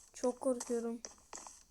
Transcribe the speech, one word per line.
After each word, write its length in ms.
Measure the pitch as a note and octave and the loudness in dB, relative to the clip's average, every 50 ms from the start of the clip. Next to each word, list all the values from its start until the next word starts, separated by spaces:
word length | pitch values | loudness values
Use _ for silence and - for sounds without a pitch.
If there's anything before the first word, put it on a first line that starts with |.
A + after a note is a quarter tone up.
| - - - | -18 -16 -4
Çok 280 | - - B3 B3 - | 2 2 2 2 4
korkuyorum. 600 | - C4 B3 A#3+ - - A#3+ A#3 A3+ A#3 A#3 A#3 - - - - - - - - - - - - - - | 2 2 2 2 2 0 0 2 2 0 -2 -4 -6 -10 -14 -18 -16 -14 -12 -12 -12 -12 -14 -16 -20 -20